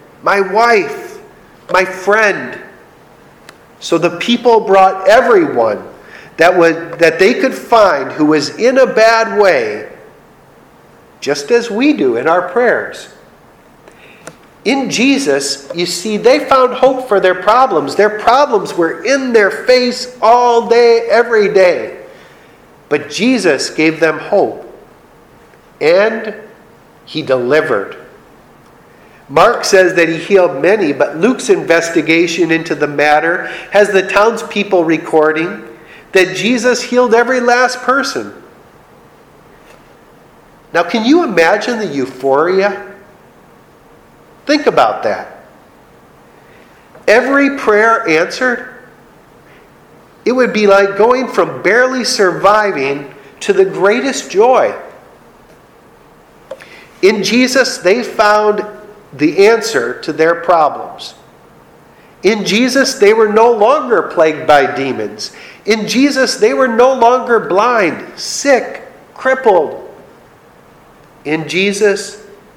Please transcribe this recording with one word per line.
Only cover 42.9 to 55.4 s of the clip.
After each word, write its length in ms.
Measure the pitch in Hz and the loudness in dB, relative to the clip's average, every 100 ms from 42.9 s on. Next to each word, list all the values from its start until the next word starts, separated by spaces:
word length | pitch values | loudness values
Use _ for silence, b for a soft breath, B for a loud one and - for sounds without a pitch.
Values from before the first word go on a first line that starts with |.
| - - - _ _ _ _ _ _ _ _ _ _ _ _ | -20 -20 -20 _ _ _ _ _ _ _ _ _ _ _ _
Think 220 | - 294 254 | -4 0 0
about 380 | 160 113 104 | 2 0 0
that. 400 | 110 90 - - - _ _ _ _ _ _ _ _ _ b b b b b - - | -4 -6 -10 -20 -20 _ _ _ _ _ _ _ _ _ b b b b b -8 0
Every 480 | 220 254 277 277 277 | 2 2 0 0 -2
prayer 500 | - 208 226 226 - | 0 2 2 0 0
answered, 600 | 156 185 - 254 240 - - - - - _ _ _ _ b b _ _ - _ _ | -2 -2 -4 -4 -4 -10 -20 -20 -20 -20 _ _ _ _ b b _ _ -20 _ _
it 80 | 208 | -4
would 200 | 254 233 | 0 0
be 140 | 214 202 | 2 4
like 320 | 196 196 - | 4 4 2
going 300 | 226 254 240 | 2 2 -2
from 340 | - 160 127 | -2 -2 -2
barely 420 | 170 226 254 262 | 0 2 0 -2
surviving 1120 | 226 - 185 160 185 214 208 151 135 143 143 B B B | -4 0 0 2 2 2 0 -2 -4 -6 -10 B B B
to 120 | - | -4
the 120 | 185 | 0
greatest 680 | 180 156 196 240 269 - - | 0 2 0 0 -2 -6 -6
joy. 480 | 185 240 247 170 - - - - - - _ | 0 4 4 2 -4 -16 -20 -20 -20 -20 _